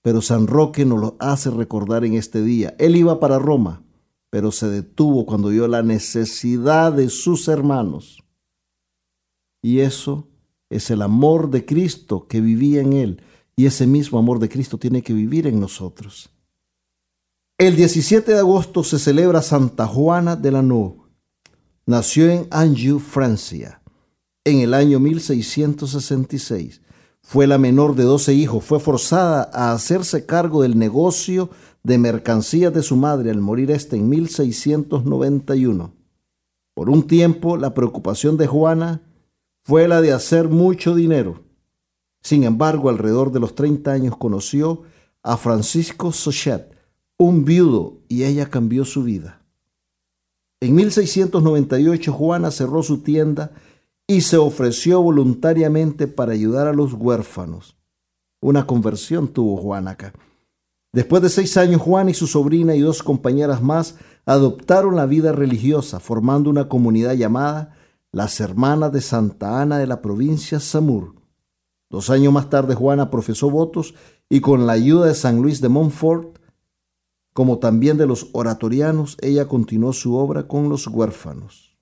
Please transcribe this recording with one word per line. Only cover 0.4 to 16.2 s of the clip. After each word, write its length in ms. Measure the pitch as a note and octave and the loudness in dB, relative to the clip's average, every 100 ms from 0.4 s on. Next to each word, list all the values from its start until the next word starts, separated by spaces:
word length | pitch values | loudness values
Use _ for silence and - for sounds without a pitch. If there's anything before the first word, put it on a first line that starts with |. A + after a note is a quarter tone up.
| G#2+ | 2
Roque 400 | C3 D3+ D3 C3+ | 2 2 2 0
nos 140 | A#2 | 0
lo 160 | A2 - | -2 -6
hace 320 | C3+ C#3 C#3 | -4 -4 -4
recordar 540 | A#2 A2+ G#2+ G2+ A2+ | -6 -4 -6 -4 -2
en 100 | A#2 | -2
este 280 | A2 A2 A2+ | -2 -4 -4
día. 320 | A2 A#2+ G2 - | -2 -2 -4 0
Él 180 | D#3+ E3+ | 2 4
iba 240 | E3+ D#3+ | 4 2
para 180 | D3+ C3+ | 2 0
Roma, 440 | C#3+ C#3+ G2+ F2 _ _ _ _ _ | 2 0 0 -4 _ _ _ _ _
pero 220 | G#2 G#2 | -4 -4
se 160 | G#2 G#2+ | -4 -6
detuvo 580 | G2+ F#2+ - D3+ C3+ A2 | -6 -10 -2 2 2 0
cuando 220 | A2 G#2 | -2 0
vio 200 | G#2+ A#2 | 0 0
la 140 | A#2 | 0
necesidad 1080 | A2+ A2 - A#2 A2 - B2 A#2+ B2 D#3 E3 | 0 -2 -4 -4 -4 -4 -4 -2 2 2 2
de 180 | C#3+ C3 | 2 0
sus 380 | - - E3+ - | -2 -2 -2 0
hermanos. 760 | D3+ C#3+ C3+ G#2 C#2 - - _ _ _ _ _ _ _ _ _ _ _ _ _ _ | 0 0 0 -2 -8 -14 -20 _ _ _ _ _ _ _ _ _ _ _ _ _ _
Y 200 | A#2 B2+ | -2 0
eso 480 | C#3 C3+ - C#3+ D3+ _ _ _ _ | 0 -2 -8 -8 -10 _ _ _ _
es 200 | G#2+ - | -8 -4
el 120 | A2+ | -2
amor 480 | G2+ A2 C#3+ E3 D#3+ | 2 4 4 4 2
de 160 | C3 - | -2 -2
Cristo 600 | D3 F3+ - _ G2+ - | -2 -2 -6 _ -8 -4
que 140 | A2+ | -2
vivía 400 | A2+ A2+ C#3+ D3 | 0 2 2 2
en 140 | C3+ | 2
él. 280 | C#3 A#2+ F2+ _ _ _ - | 0 -2 -6 _ _ _ 0
Y 100 | C3+ | 2
ese 200 | C3+ B2+ | 2 2
mismo 320 | C#3+ C#3+ A#2+ | 2 2 0
amor 200 | A#2 B2 | 2 2
de 100 | A2 | -2
Cristo 300 | B2+ C3 A2+ | -4 -8 -6
tiene 240 | B2+ B2 | -4 -4
que 100 | A#2+ | -2
vivir 340 | A2 G#2+ D3+ D#3 | -4 -2 -2 0
en 140 | A2 | -2
nosotros. 720 | G2 - F#2 - G2+ - | -4 -8 -14 -14 -20 -20